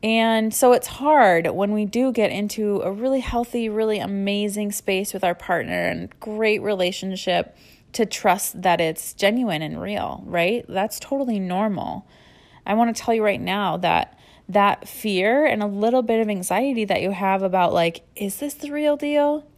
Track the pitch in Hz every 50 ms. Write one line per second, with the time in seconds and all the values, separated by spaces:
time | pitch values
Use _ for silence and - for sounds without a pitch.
0 | - 220 226 226 226 226 226 220 220 220 220 - - 254 247 247 247 - - -
1 | 262 294 311 294 247 196 175 170 170 165 - 175 196 202 208 214 214 202 208 233
2 | 254 269 233 233 214 190 - 190 208 208 - - 214 208 202 196 - 180 196 202
3 | 226 262 269 269 240 - - 240 240 233 - 240 226 220 208 214 220 220 214 208
4 | 208 202 202 196 196 202 202 202 208 208 196 208 214 202 202 - - - 196 185
5 | 202 202 - 190 190 180 175 - - - 180 165 127 - 90 87 - - 90 165
6 | 175 - - _ - 220 214 214 220 214 214 214 - 202 208 185 185 180 196 -
7 | - 190 190 190 - - 180 175 170 - - _ - - - _ _ _ - -
8 | 233 202 - - - 208 180 202 - - - - 180 190 175 165 170 160 160 -
9 | - - - - - 196 214 247 254 220 170 156 160 151 156 156 175 196 208 196
10 | 82 - - - - - - 175 170 180 220 240 - - - 190 196 214 - -
11 | - - 277 277 277 247 226 202 190 180 180 185 208 220 196 - - - - -
12 | - _ _ - - - - - _ _ _ - _ - 196 220 233 233 220 -
13 | - - 233 226 214 208 196 - - 180 185 202 202 185 160 170 175 170 165 170
14 | - - - _ - - - - _ - 180 208 202 202 - - - - - -
15 | - 214 202 180 185 214 233 277 302 294 240 220 208 208 196 196 208 226 233 254
16 | 247 220 233 226 226 208 208 190 180 - 180 196 247 277 269 233 214 202 202 -
17 | - 185 202 185 196 190 190 196 190 190 180 190 180 170 - - 170 170 170 -
18 | - _ _ - 208 196 196 - 285 294 277 - - 294 285 302 302 294 294 285
19 | 294 294 294 294 285 294 294 302 294 - _